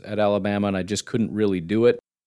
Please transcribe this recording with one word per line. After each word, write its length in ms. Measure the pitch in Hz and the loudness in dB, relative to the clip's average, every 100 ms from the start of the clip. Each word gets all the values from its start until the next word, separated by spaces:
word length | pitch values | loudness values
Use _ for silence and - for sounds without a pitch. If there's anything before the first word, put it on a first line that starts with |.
at 140 | - 107 | -8 0
Alabama, 500 | 104 101 104 101 101 | 2 2 0 0 0
and 80 | 95 | -2
I 60 | |
just 240 | 90 101 - | -2 -6 -4
couldn't 260 | 120 110 | -2 -2
really 300 | 104 107 92 | 0 0 0
do 240 | 82 110 120 | -2 2 4
it. 120 | - _ _ | 2 _ _